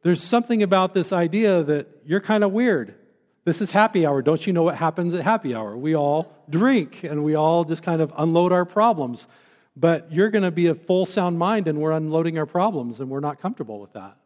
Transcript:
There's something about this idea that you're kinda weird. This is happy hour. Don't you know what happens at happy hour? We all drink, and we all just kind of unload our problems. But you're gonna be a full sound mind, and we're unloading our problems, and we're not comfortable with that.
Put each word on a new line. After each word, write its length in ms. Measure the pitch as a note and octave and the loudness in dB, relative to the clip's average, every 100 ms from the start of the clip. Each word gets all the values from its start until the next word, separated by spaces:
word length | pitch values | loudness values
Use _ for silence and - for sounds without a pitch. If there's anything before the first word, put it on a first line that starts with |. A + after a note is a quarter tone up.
There's 200 | E3+ F3 | 0 0
something 400 | - A#3+ A#3+ A3+ | 0 -2 0 0
about 300 | G3+ F#3+ F#3 | 2 2 2
this 220 | F#3+ E3+ | -2 -2
idea 480 | F#3 E3+ F#3+ A3 F3+ | 0 0 2 2 2
that 260 | D3 D3 C#3 - | 2 -2 -4 -16
you're 160 | C#3+ F#3 | -4 -4
kinda 260 | - G#3+ G3+ | 0 2 2
weird. 480 | G3+ B3 E3+ A2 - _ _ _ _ | 2 0 0 -2 -14 _ _ _ _
This 180 | - D#3+ | -4 -2
is 80 | G3+ | 0
happy 340 | G3 G#3+ F#3+ | 2 2 2
hour. 160 | D#3 C#3 | 2 2
Don't 260 | C3 D#3 G#3 | 0 0 0
you 60 | |
know 120 | F3 | 0
what 100 | E3 | 0
happens 400 | - E3 D#3+ F3 | 0 -4 -2 -4
at 80 | F3 | -2
happy 320 | E3 A3 C#3+ | 0 0 -2
hour? 200 | A#2 G#2+ | -6 -8
We 220 | A2 D3 D#3+ | -6 -2 0
all 340 | C#3+ D3 D#3+ - - | 2 0 -2 -12 -6
drink, 540 | D#3 A#3+ C4 D3+ - | 0 2 2 0 -10
and 200 | E3 D3+ | -8 -4
we 120 | D3+ D3+ | 0 2
all 280 | D#3 E3+ | 2 2
just 180 | E3 E3 | 0 -4
kind 200 | - E3 | -2 -2
of 100 | D#3 - | -2 0
unload 340 | E3 E3 F3+ | 0 2 4
our 140 | F3+ F3+ | 2 0
problems. 600 | - A3+ F#3 C3 A#2 - _ _ _ _ | 2 2 2 -4 -8 -16 _ _ _ _
But 380 | - D#3+ E3 - | -2 0 0 -2
you're 160 | D#3 G#3+ | 0 2
gonna 220 | G#3 F#3 | 2 0
be 160 | E3 E3+ | 2 0
a 80 | |
full 320 | D#3+ - F#3 F#3 | 0 0 0 0
sound 320 | - F3+ E3+ | -2 -2 0
mind, 300 | F3 A3 E3+ | 0 0 -2
and 120 | D3+ | -2
we're 120 | D#3 | 0
unloading 440 | D#3+ D#3 D#3+ E3 D#3+ | -2 0 0 0 -2
our 80 | |
problems, 560 | D3+ F3 G3+ E3+ A#2+ A2+ | -4 0 0 -2 -8 -10
and 80 | C3 | -8
we're 120 | C3+ | -6
not 200 | D3 C#3+ | -6 -6
comfortable 400 | F#3 B3+ A2+ G#2+ | -8 -6 -10 -12
with 140 | G2+ | -16
that. 240 | G#2+ F#2+ _ | -18 -20 _